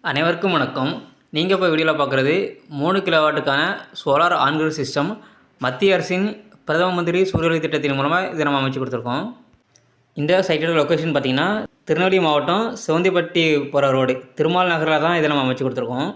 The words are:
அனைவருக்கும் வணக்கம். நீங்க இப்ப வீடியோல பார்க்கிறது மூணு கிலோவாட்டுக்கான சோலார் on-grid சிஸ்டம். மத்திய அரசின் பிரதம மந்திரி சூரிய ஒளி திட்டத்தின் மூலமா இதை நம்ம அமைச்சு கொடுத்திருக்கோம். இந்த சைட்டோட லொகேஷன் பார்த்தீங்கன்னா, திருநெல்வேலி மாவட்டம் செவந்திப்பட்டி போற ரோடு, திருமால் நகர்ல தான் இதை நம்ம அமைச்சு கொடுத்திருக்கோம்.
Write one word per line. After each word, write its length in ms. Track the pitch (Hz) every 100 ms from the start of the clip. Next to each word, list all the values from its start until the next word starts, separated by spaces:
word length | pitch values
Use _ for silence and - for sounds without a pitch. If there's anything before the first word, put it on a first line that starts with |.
| -
அனைவருக்கும் 460 | 139 165 170 196 165
வணக்கம். 360 | 127 131 135 226 - _ _ 151
நீங்க 160 | 175 190
இப்ப 120 | 180
வீடியோல 220 | 156 160 151
பார்க்கிறது 340 | 139 131 135 175 202 - - 147
மூணு 180 | 151 190 180
கிலோவாட்டுக்கான 560 | 165 151 147 139 139 165 208 - -
சோலார் 340 | - 143 170 170
on-grid 300 | 135 156 156 156
சிஸ்டம். 300 | 135 - 143 226 - _ _ _
மத்திய 340 | 127 131 196 185
அரசின் 320 | 170 180 208 214 - - -
பிரதம 220 | 156 180 180
மந்திரி 240 | 170 175 190
சூரிய 200 | 170 165
ஒளி 120 | 160
திட்டத்தின் 320 | 156 156 147 139
மூலமா 200 | 143 170 190
இதை 120 | 165 147
நம்ம 120 | 139
அமைச்சு 220 | 135 131
கொடுத்திருக்கோம். 440 | 127 120 117 127 208 247 _ _ _ _ _ _ _ -
இந்த 120 | 147 185 190
சைட்டோட 260 | 156 165 165
லொகேஷன் 340 | 143 165 160 143
பார்த்தீங்கன்னா, 320 | 131 131 170 214 - _ -
திருநெல்வேலி 340 | 156 185 190 165
மாவட்டம் 360 | 147 135 185 226 247
செவந்திப்பட்டி 600 | - 160 180 180 170 170 160 147 135
போற 180 | 143 139 131
ரோடு, 180 | 131 127 - -
திருமால் 340 | 156 175 180 165
நகர்ல 260 | 156 156 160
தான் 100 | 175
இதை 80 | 156
நம்ம 120 | 143 131
அமைச்சு 200 | 127 131
கொடுத்திருக்கோம். 420 | 123 117 123 160